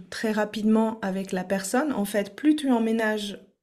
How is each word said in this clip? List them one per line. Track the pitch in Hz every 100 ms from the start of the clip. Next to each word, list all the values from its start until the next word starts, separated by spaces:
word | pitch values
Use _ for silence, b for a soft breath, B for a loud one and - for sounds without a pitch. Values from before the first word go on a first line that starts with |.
| -
très | - 220
rapidement | 214 208 214 214 220 220 220
avec | 196 185 190
la | 185
personne. | 185 196 190 247 302
En | -
fait, | 202 208 202 -
plus | 302 302
tu | 269
emménages | 240 220 226 220 214 208 190 - _